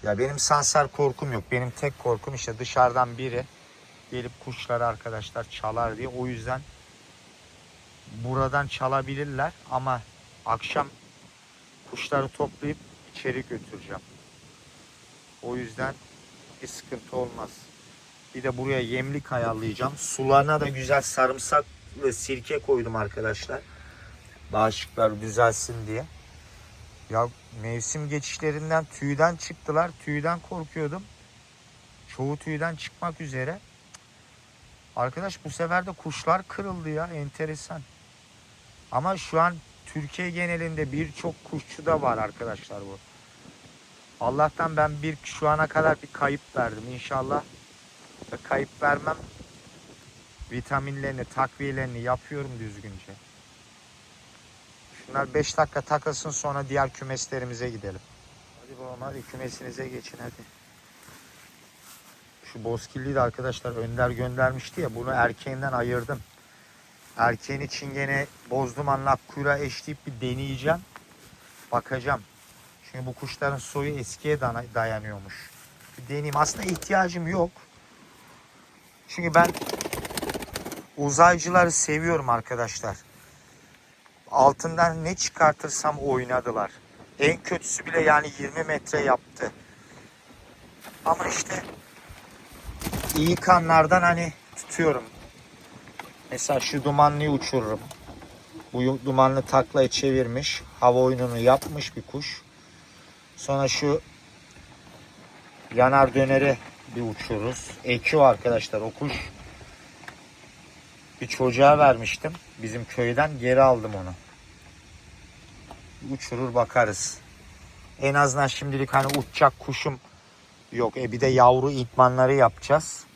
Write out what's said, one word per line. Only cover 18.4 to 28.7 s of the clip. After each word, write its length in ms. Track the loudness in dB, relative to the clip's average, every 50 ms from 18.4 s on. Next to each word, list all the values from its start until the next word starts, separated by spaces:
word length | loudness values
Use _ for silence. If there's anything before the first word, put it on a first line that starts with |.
| -4
de 140 | -4 -4
buraya 220 | -2 -2 -2 0 0
yemlik 520 | 0 -2 -4 -4 -4 -4 -6 -6 -6 -4
ayarlayacağım. 680 | -4 -2 0 -2 -2 -2 -4 -4 -4 -4 -4 -6 -4
Sularına 640 | -6 -8 -8 -4 -2 2 6 6 6 6 6 2 0
da 80 | 0 -2
güzel 320 | -4 -6 0 2 2 2
sarımsak 640 | 2 0 0 2 2 2 2 -2 -2 2 2 2 2 0 -16 -20 -20 -18 -12 -2 -2
ve 100 | -2 -2
sirke 460 | -2 -6 -6 -6 -6 -4 -6 -6 -4
koydum 360 | 2 2 2 2 2 -2 -2
arkadaşlar. 680 | -4 -4 -4 -4 -4 -4 -4 -4 -4 -8 -8 -10 -10 -10 -16 -20 -20 -20 -20 -20 -20 -20 -20 -20 -20 -20 -20 -20 -20 -12 -2 2
Bağışıklar 680 | 2 2 2 0 -4 -10 -10 0 2 2 2 2 -2
düzelsin 680 | -8 -2 2 4 4 4 4 2 -6 -8 -8 -10 -8
diye. 180 | -6 -6 -6 -8 -10 -16 -20 -20 -20 -20 -20 -20 -20 -20 -20 -20 -20 -20 -20 -20 -20 -20 -20 -12 -4
Ya 180 | 0 0 0 0 -4 -16 -20 -18 -16 -10
mevsim 480 | -8 -6 -6 -6 -6 -6 -6 -6 -4 -4
geçişlerinden 760 | -4 -6 -6 -6 -8 -4 -2 -2 -2 -2 -2 0